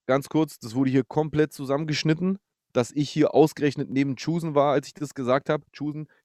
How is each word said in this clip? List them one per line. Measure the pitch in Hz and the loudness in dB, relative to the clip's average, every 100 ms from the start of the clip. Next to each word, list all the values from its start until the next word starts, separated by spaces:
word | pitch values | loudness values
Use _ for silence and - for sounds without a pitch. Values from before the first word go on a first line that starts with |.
| - | -2
ganz | 135 - | -2 0
kurz, | 156 156 - | 0 0 -2
das | 120 120 | -6 -2
wurde | 135 | 2
hier | 135 | 2
komplett | 120 151 156 151 151 | 0 -2 0 0 -2
zusammengeschnitten, | - 131 143 156 143 156 160 185 190 _ _ _ | -2 -4 -4 -2 -2 0 0 0 -4 _ _ _
dass | 123 117 | -2 -2
ich | 147 139 | -2 -2
hier | 156 147 | 2 4
ausgerechnet | 131 156 - 147 135 139 | 6 6 4 -2 -2 -4
neben | 131 139 127 | -2 -2 -2
Chusen | - 165 160 143 | -4 -4 0 2
war, | 143 | 2
als | 143 143 | 2 -2
ich | |
das | - 143 | -8 -12
gesagt | - 120 135 - | -6 0 0 0
hab. | 151 - | -4 -6
Chusen, | - 147 151 151 _ | -10 -8 -8 -12 _